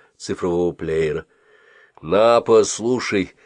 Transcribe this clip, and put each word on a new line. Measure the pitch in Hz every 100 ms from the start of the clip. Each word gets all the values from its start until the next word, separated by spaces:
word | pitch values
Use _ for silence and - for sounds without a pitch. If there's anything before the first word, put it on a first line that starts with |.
| _ _
цифрового | - 92 92 87 87
плеера. | 76 82 80 78 76 - _ _ _ _ _ _ _
«На, | 76 95 113 117
послушай, | - 110 98 - 113 127 - 101 92 -